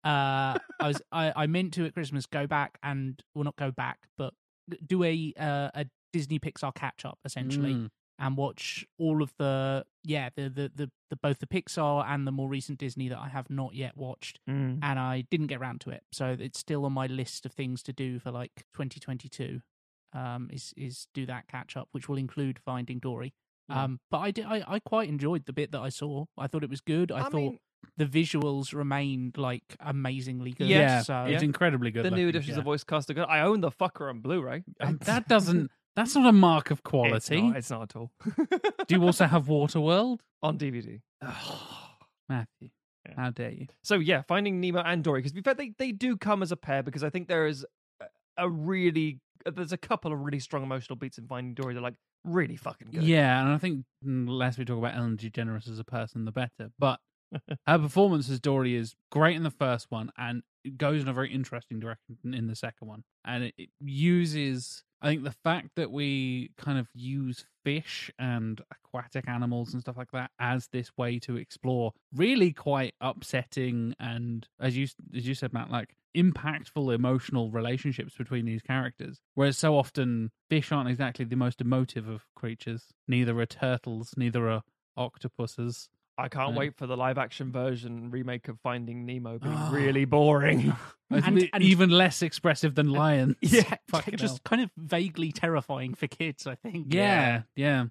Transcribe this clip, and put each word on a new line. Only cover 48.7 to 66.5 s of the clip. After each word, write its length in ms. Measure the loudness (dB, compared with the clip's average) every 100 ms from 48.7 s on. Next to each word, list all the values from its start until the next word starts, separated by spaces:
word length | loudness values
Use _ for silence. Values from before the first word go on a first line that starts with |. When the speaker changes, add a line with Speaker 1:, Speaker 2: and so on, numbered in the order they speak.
| 2 4 4 0 -4 _ _
Speaker 2:
there's 280 | -10 -6 -6
a 60 | -6
couple 340 | -4 -4 -2
of 80 | -4
really 180 | -4 -4
strong 220 | -4 -6
emotional 340 | -4 -6 -6 -10
beats 220 | -10 -12
in 80 | -10
Finding 280 | -8 -8
Dory 200 | -6 -6
that 60 | -4
are, 20 |
like, 140 | -6 -10 _ _
really 320 | -2 0 0 -4
fucking 320 | -10 -12 -8
good. 140 | 2
Speaker 3:
Yeah, 360 | 6 6 6 4
and 100 | 4
I 80 | 2
think 260 | 0 -4 -8 _
the 280 | -4 -2 -2
less 280 | 0 -2 -2
we 60 |
talk 140 | -4 -2
about 180 | -2 -2
Ellen 200 | -2 -2
DeGeneres 540 | -4 -6 -4 -6 -8
as 80 | -10
a 60 |
person, 400 | -8 -6 -6 -6
the 80 | -6
better. 380 | -4 -6 -6 -16 0
But 220 | 0 0 _ _ _
Speaker 2:
<laughs> 340 | -14 -10 -6 4
Speaker 3:
her 120 | 4
performance 500 | 4 6 6 6 0
as 120 | -2
Dory 340 | 2 2 2 0
is 180 | -4 -10 _
great 260 | 4 4 4
in 60 |
the 60 | -2
first 400 | 0 -2 -2 -4
one, 200 | -8 -8 -8
and 240 | -6 -6 -10 _
it 120 | -14 -2
goes 240 | 0 2
in 60 | 0
a 40 |
very 200 | -2 -2
interesting 480 | -4 -6 -8 -8 -8
direction 360 | -8 -10 _ -12
in 220 | -8 -4 -4
the 80 | -4
second 320 | -8 -10 -18
one. 160 | -18 -20 _
And 200 | -8 -4
it, 100 | -6 -8
it 120 | -18 _
uses, 1000 | -8 2 4 4 2 0 -2 -4 -6 -16 _ _
I 80 | 0
think, 140 | 0
the 60 | -2 -4
fact 260 | -2 -2 -4 -6
that 140 | -4
we 580 | -2 -2 0 -2 -4 -6